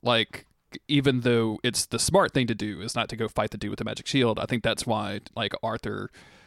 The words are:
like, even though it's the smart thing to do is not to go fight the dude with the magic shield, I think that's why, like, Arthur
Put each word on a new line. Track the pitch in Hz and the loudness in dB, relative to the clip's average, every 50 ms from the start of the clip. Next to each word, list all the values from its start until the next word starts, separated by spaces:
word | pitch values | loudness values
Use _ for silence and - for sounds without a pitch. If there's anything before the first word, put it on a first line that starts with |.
| - | 0
like, | 120 120 113 110 - - - - _ _ _ _ _ - - - - | 2 4 4 2 0 -4 -12 -18 _ _ _ _ _ -18 -18 -4 0
even | 147 143 131 143 131 127 | 2 4 4 4 2 4
though | 120 127 120 117 113 110 107 - - | 4 4 4 4 4 2 0 0 -2
it's | 123 107 - - | -2 0 0 -4
the | - - 117 | -2 -2 -2
smart | - - 156 196 185 - - | 0 4 4 4 4 4 2
thing | 139 127 | 0 0
to | 113 113 | 0 0
do | 101 104 104 101 73 | -2 -4 -6 -6 -6
is | 95 117 - | -8 -6 -2
not | 127 113 101 | -2 -2 -4
to | - | -2
go | 110 113 107 | -4 -4 -2
fight | - - 107 110 | 0 -2 -2 -2
the | - 104 | -4 -6
dude | 110 104 | -6 -6
with | 104 - | -6 -6
the | 117 | -6
magic | 110 110 - - | -6 -6 -8 -8
shield, | - - 139 123 117 107 - | 0 2 4 4 4 2 0
I | - | -2
think | - - 117 - | -2 -4 -2 0
that's | 117 110 - - | 0 -2 -2 -2
why, | 127 110 107 107 101 101 101 - - - | -2 -2 -2 -2 -4 -6 -8 -10 -10 -6
like, | 117 113 101 - - - | -4 -4 -4 -4 -4 -4
Arthur | 117 110 117 - 110 104 101 101 - - - - - - - - | -4 -4 -4 -6 -6 -6 -6 -8 -10 -12 -16 -20 -20 -20 -20 -20